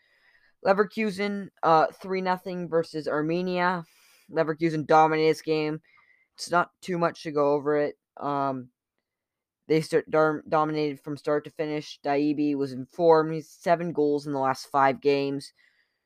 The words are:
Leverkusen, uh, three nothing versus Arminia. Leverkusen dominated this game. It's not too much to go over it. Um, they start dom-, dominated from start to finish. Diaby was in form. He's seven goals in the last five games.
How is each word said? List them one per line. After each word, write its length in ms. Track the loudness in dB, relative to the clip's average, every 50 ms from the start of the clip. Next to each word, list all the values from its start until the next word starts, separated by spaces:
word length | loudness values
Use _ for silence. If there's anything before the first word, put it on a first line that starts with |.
| _ _ _ _ _ _ _ _ _ _ _ _ 0
Leverkusen, 840 | 0 2 2 2 -2 -2 -4 -4 -4 -4 -4 -6 -6 -6 -8 -10 -12 _ _ 2
uh, 240 | 4 4 4 4 2
three 320 | -2 -6 -8 -6 -4 -4
nothing 480 | -2 -2 -2 -4 -4 -8 -8 -8 -6 -2
versus 400 | 0 0 0 -2 -6 -8 -6 -4
Arminia. 760 | -2 -2 -2 -2 -2 -2 -2 -2 -2 0 0 0 -2 -2 -6 _ _ _ _ _ _ _ _ -6
Leverkusen 560 | -2 -2 0 0 0 -2 -2 -2 0 0 2
dominated 440 | 4 6 6 6 6 4 2 2 2
this 120 | 2 0
game. 400 | 0 -2 -2 -2 -2 -4 -6 -8 _ _ _ _ _ _ _ _ _ _ _
It's 120 | -16 -8 -2
not 220 | 0 0 0 -2 _ _
too 160 | -8 -6 -4
much 280 | -2 -2 -2 -2 -4 -10
to 80 | -4
go 220 | -2 0 2 2 2
over 220 | 0 0 0 0
it. 220 | 0 0 -2 -4 _ _ _ -14 -10
Um, 500 | -6 -4 -2 -2 -2 -2 -4 -6 -10 -16 _ _ _ _ _ _ _ _ _ _ _ _ _ _ _ _ _ _ _
they 140 | 0 0 0
start 280 | 0 2 0 0 0 2
dom-, 360 | 2 2 4 4 2 -2 -4 -2
dominated 520 | 0 0 0 0 -2 -2 -4 -4 -4 -8
from 160 | -10 -12 -10
start 260 | -8 -4 -2 -2 -2 -2
to 60 | -6
finish. 480 | -8 -8 -6 -6 -6 -6 -8 -10 -14 -8 -4
Diaby 500 | -2 0 2 2 0 0 0 0 -2 0
was 160 | -2 -4 -4
in 160 | -6 -10 -12
form. 460 | -10 _ 2 4 6 6 6 4 0
He's 180 | -4 -8 -10 -12
seven 420 | -16 -6 -2 0 0 0 0 -4
goals 360 | -2 0 0 0 0 -2 -2 -4
in 40 |
the 60 | -4 -2
last 280 | 0 -2 -2 -4 -6
five 340 | -4 0 2 2 2 2 0
games. 520 | 0 0 2 2 0 -2 -6 -8 -10 -12 _ _ _ _ _ _ _ _ _ _ _